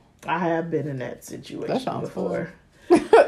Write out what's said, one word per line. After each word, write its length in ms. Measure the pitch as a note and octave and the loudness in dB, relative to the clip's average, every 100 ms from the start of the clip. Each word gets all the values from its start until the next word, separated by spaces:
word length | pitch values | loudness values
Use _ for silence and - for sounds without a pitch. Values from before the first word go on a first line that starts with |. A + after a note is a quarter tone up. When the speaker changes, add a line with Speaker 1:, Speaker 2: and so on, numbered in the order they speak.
| _ _ - | _ _ -6
Speaker 1:
I 120 | E3 | -2
have 300 | E3+ E3 E3+ | 0 -2 -2
been 160 | D#3+ C#3+ | -4 -4
in 120 | C3+ | -8
that 240 | B2 - | -10 -12
situation 440 | - - - - - | -16 -16 -14 -10 -6
Speaker 2:
That 80 | - | -4
sounds 280 | - - - | -4 -6 -8
Speaker 1:
before. 360 | F#3+ F#3+ - F3 | -6 -6 -4 -8
Speaker 2:
fun. 80 | - _ _ - | -14 _ _ 2
<laughs> 200 | E4+ - A4 | 2 6 6